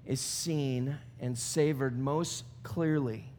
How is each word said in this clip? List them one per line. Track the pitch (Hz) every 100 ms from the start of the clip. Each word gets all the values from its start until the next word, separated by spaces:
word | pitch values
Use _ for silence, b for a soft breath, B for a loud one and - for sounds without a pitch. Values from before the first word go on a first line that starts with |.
| -
is | 131
seen | - - 165 156 139 127 131 143 - -
and | 123 120
savored | - - 151 139 135 123
most | 135 151 170 - - -
clearly | - - 160 156 131 110 -